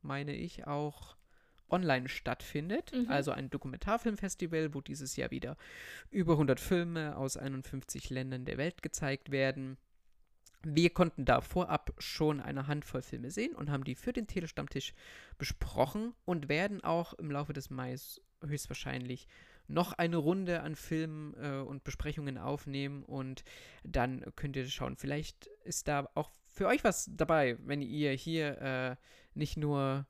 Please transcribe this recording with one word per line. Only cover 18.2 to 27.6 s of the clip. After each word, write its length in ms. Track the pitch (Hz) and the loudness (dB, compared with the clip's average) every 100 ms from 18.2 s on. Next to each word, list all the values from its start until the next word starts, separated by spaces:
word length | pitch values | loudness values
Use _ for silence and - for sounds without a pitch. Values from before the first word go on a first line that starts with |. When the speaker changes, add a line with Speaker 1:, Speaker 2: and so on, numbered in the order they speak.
| _ _ | _ _
Speaker 1:
höchstwahrscheinlich 840 | 147 143 - 139 - 131 123 127 - - - - - | -6 -6 -4 -8 -4 -4 -4 -8 -10 -20 -20 -20 -4
noch 220 | 151 175 | 0 0
eine 240 | - 170 170 | 2 2 4
Runde 460 | 147 185 185 170 | 4 2 2 0
an 120 | 151 | -2
Filmen, 600 | 156 - 160 160 156 151 | -8 -2 -2 -2 -6 -10
äh, 240 | - 143 139 | -8 -6 -6
und 260 | 135 139 | -6 -8
Besprechungen 540 | - - 151 151 143 127 | -8 -6 -4 -4 -4 -4
aufnehmen 680 | 117 143 - 139 139 139 | -4 -4 -4 -4 -4 -6
und 400 | 139 139 131 131 - - - - | -8 -6 -6 -8 -12 -18 -20 -16
dann 400 | - 139 123 127 - | -2 2 2 2 -6
könnt 220 | - 147 135 | -4 -4 -2
ihr 100 | 127 | -4
schauen, 300 | - 131 131 | -2 -4 -4
vielleicht 520 | 139 147 156 - - - | -4 -2 -4 -10 -20 -18
ist 260 | - 170 - | -8 -4 0
da 200 | 143 139 | 0 0
auch 160 | - - - _ | -4 -4 -8 _
für 200 | - 190 | 0 4
euch 160 | 262 | 6
was 260 | 226 180 - | 4 2 -4
dabei, 460 | - 156 160 135 117 | -2 4 6 6 2